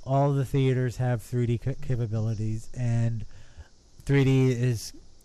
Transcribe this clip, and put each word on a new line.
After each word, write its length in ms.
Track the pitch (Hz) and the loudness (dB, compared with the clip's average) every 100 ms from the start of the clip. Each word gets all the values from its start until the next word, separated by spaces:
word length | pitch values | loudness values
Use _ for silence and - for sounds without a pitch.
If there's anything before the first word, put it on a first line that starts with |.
all 300 | - 135 143 | -2 2 2
the 120 | 139 127 | 2 0
theaters 520 | 139 131 127 127 110 | 2 2 2 0 -2
have 240 | 127 120 | -2 -2
three 240 | - 123 117 | -2 -2 0
D 120 | 120 | 0
ca-, 180 | 131 135 | -2 -4
capabilities 880 | 143 120 117 110 110 107 110 110 - | -2 -2 -2 -2 -2 -2 -2 -4 -6
and 520 | - 120 117 117 110 110 - - - - - _ - - | -4 0 2 0 -2 -8 -12 -18 -18 -20 -20 _ -12 0
three 180 | 139 | 4
D 280 | 135 131 131 | 6 6 4
is 420 | 120 127 113 - - - - | 2 0 -2 -6 -16 -20 -20